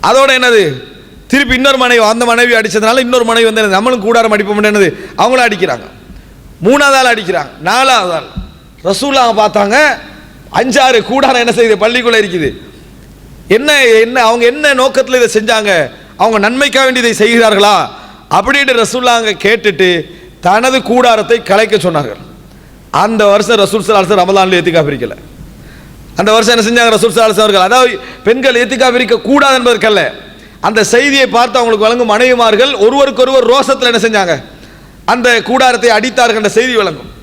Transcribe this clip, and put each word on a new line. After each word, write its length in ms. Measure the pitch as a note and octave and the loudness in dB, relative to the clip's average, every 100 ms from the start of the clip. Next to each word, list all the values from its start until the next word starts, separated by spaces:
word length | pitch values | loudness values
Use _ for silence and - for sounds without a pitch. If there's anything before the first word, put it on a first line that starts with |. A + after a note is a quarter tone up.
அதோட 280 | D#3+ B3+ C4+ C4 | 2 2 2 2
என்னது, 340 | B3 A3+ F3 B2+ - - - - - | 2 2 0 -4 -14 -20 -20 -20 -4
திருப்பி 280 | C4+ C#4 | -2 0
இன்னொரு 220 | B3+ C4+ C4 | 0 0 2
மனைவி, 280 | B3 A#3+ | 2 2
அந்த 200 | G#3+ A3+ | 2 0
மனைவி 300 | A#3+ A#3 A#3+ | 0 0 2
அடிச்சதுனால 440 | A#3 G#3+ G3 A3 B3+ | 0 0 -2 0 0
இன்னொரு 260 | A#3+ B3+ | 0 0
மனைவி 260 | A#3 A3+ A3+ | 0 0 0
வந்து 120 | A3 | 0
என்னது, 160 | G#3+ F#3+ | 0 0
"நம்மளும் 220 | A#3 B3 | 0 -2
கூடாரம் 320 | G3+ A#3 A3+ | 0 0 2
அடிப்போம்" 320 | G#3 G3+ G#3 | 0 -2 -2
என்னது, 300 | G#3+ G#3 F#3 - - - | 0 2 0 -2 -14 -2
அவங்களும் 300 | G#3+ B3+ A#3+ | 0 2 0
அடிக்கிறாங்க. 400 | G#3 E3+ A#2+ - - - - - - - - | 0 -4 -4 -10 -20 -20 -20 -20 -20 -20 -4
மூணாவது 280 | - C#4+ C#4+ | 0 2 2
ஆள் 220 | C4+ B3+ | 2 2
அடிக்கிறாங்க, 360 | A3+ F3+ F3 C#3 - | -2 -2 -6 -6 -8
நாலாவது 520 | D#3+ A#3 C4+ A#3+ F3+ | -4 0 2 0 0
ஆள். 160 | E3 B2 - - - - - | -6 -8 -14 -16 -20 -20 -8
ரசூலுல்லாஹ் 540 | E3+ G3 C#4 C4+ A#3+ G#3+ | -6 -4 -2 0 0 2
பார்த்தாங்க, 580 | G#3+ G#3+ G3+ B3 D4+ A#3 - - - - - | 0 0 0 2 0 -2 -10 -20 -20 -20 -8
அஞ்சாறு 500 | - B3 B3+ C4 A#3+ | -4 -2 0 2 0
கூடாரம் 440 | - C4 C4+ B3 A#3 | 0 -2 0 0 0
என்ன 60 | A#3 | 0
செய்யுது, 220 | A3+ G3+ | 2 2
பள்ளிக்குள்ள 460 | G#3+ B3 A#3+ A3+ | 0 0 0 0
இருக்குது. 280 | G#3 F3 C#3+ - - - - - - - - - - | -2 -4 -6 -8 -20 -20 -20 -20 -20 -20 -20 -20 -2
என்ன, 360 | A3 D4 D4 | -2 0 2
என்ன, 380 | B3+ A3 A3+ B3+ | 4 4 2 0
அவங்க 240 | A3+ A#3+ A#3+ | 0 2 0
என்ன 280 | C#4+ D4 | 0 0
நோக்கத்துல 480 | C4 C4 C4+ B3+ B3+ | 0 0 0 0 0
இதை 200 | A#3+ G#3+ | 0 -2
செஞ்சாங்க, 480 | G#3+ A3+ G#3 F3 C3 - - - | -2 -2 0 -2 -2 -8 -20 -2
அவங்க 220 | G#3 A3 | -2 0
நன்மைக்காக 520 | G3+ B3+ C#4+ C4+ C4 | -2 0 -2 0 0
வேண்டி 180 | B3+ A#3 | 0 -2
இதை 40 | |
செய்கிறார்களா 720 | A3 A#3 A#3 A3+ G3+ G#3 F#3+ C3+ - - - - | 0 0 2 2 2 2 2 -2 -10 -20 -20 -2
அப்படின்னு 520 | F3 G3+ C4+ C#4 A#3+ | -2 0 -2 0 0
ரசூலுல்லாஹ் 360 | A3 B3+ B3 A#3 | -2 -2 0 0
அங்க 100 | A3 | -2
கேட்டுட்டு 720 | F#3+ G3 A3+ G#3+ D#3+ F#3 F3 D3 - - - | -4 -2 0 -2 0 0 -2 -6 -18 -20 -4
தனது 420 | F3 G#3 B3+ C4 | 0 0 0 -2
கூடாரத்தை 600 | F#3 A#3+ B3 A3 G3+ - | 0 0 2 0 0 -2
கலைக்க 340 | - G3 A3 G3+ | 0 0 0 -2
சொன்னார்கள். 400 | F3+ D#3+ C3 G2+ - - - - - - - | -2 -4 -6 -12 -18 -20 -20 -20 -20 -20 -6
அந்த 360 | C#3+ G3+ A3+ G#3 | -2 -2 2 2
வருஷம் 300 | G3+ G3 A3+ | 2 2 0
ரசூல் 40 | |
ஸல்லல்லாஹு 280 | G3 G#3+ F3+ | 0 -2 0
அலைஹி 200 | G#3+ F3+ | 0 2
வஸல்லம் 200 | G3+ F3+ | 0 2
ரமலான்ல 300 | G3 F#3 F3+ | 2 2 0
இஅ்திகாஃப் 300 | F3 E3 D3 | 0 0 -2
இருக்கல. 240 | C#3 A2+ - - - - - - - - - - - | -4 -8 -12 -20 -20 -20 -20 -20 -20 -20 -20 -14 -4
அந்த 160 | G3+ | 0
வருஷம் 240 | A3 A3 A#3 | 2 2 0
என்ன 80 | |
செஞ்சாங்க 280 | G#3+ A#3+ A#3 | 0 2 2
ரசூல் 80 | G#3+ | 2
ஸல்லல்லாஹு 40 | |
அலைஹி 280 | A3+ F#3+ A3 | 0 2 0
வஸல்லம் 80 | G3 | 2
அவர்கள்? 200 | G#3+ G3 | 0 2
அதாவது 380 | F#3 B3 B3 G#3+ - - | 2 2 2 -2 -12 -6
பெண்கள் 420 | G3+ A#3+ C4+ A#3+ A#3+ | -2 0 0 0 -2
இஅ்திகாஃப் 280 | A#3+ C4 | 0 0
இருக்க 260 | A#3+ A#3+ A3+ | 0 0 -2
கூடாது 380 | G3+ C#4+ C#4+ C4 | 0 2 2 2
என்பதற்கல்ல, 540 | A#3+ A3+ G#3+ G3+ C#3+ - - - - - | 0 0 0 0 -2 -6 -20 -20 -20 -6
அந்த 240 | F3+ A3 | -4 -2
செய்தியை 420 | G#3 A#3+ C#4+ C#4 B3 | 0 2 2 0 0
பார்த்து 320 | A3 A#3+ B3+ | 0 0 0
அவங்களுக்கு 280 | A#3 A3 G#3+ | 0 0 0
வழங்கும் 240 | A#3+ A#3 | 0 0
மனைவிமார்கள் 640 | G#3 B3+ B3 A#3 G#3+ C4 | 2 2 2 2 2 0
ஒருவருக்கொருவர் 720 | B3 G#3 C#4 C#4 A#3 C4 C4 A#3 | 2 0 2 0 2 0 2 2
ரோசத்துல 480 | C4 C4 C4+ B3 | 0 0 -2 0
என்ன 40 | A#3 | 0
செஞ்சாங்க, 440 | A3+ A3 F3+ C#3+ - - - - - - | 0 -2 -2 -4 -8 -20 -20 -20 -20 -12
அந்த 380 | - A#3+ A#3+ A#3 | -4 -2 0 0
கூடாரத்தை 480 | G3+ B3+ C4 A#3+ A#3 | -2 0 0 2 0
அடித்தார்கள் 440 | G#3+ B3 B3 A#3+ | 0 -2 0 0
என்ற 140 | A3 G#3 | 0 -2
செய்தி 280 | A3 B3+ A#3 | 0 0 -2
விளங்கும். 340 | F#3+ C#3+ - - | -2 -6 -16 -20